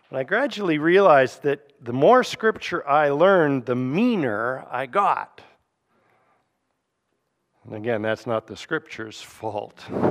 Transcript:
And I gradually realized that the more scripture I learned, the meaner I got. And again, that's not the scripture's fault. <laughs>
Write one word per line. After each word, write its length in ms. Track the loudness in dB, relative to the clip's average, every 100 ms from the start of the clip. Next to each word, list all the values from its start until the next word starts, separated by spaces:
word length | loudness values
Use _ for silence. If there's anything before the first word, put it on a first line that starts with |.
| _
And 80 | -10
I 40 |
gradually 560 | -4 -4 -4 -4 -2 0
realized 640 | 2 4 6 6 4 -2
that 300 | -4 -4 _ _
the 120 | -6
more 300 | 2 6 6
scripture 640 | 2 -2 -2 -2 -6 -6 0
I 220 | 2 4
learned, 560 | 4 4 6 4 0
the 100 | -2
meaner 880 | -2 -2 0 0 0 -2 -2 -4 -6 -8
I 140 | -8 -4
got. 540 | 0 0 0 -4 _ -20 _ _ _ _ _ _ _ _ _ _ _ _ _ _ _ _ _ _ _ _ _
And 100 | -18
again, 280 | -12 -6 -4
that's 240 | -4 -6 -4
not 200 | -6 -6
the 100 | -16
scripture's 640 | -8 -8 -8 -16 -16 -16
fault. 640 | -20 -14 -10 -10 -12 -16 -12
<laughs> 20 | -4 -4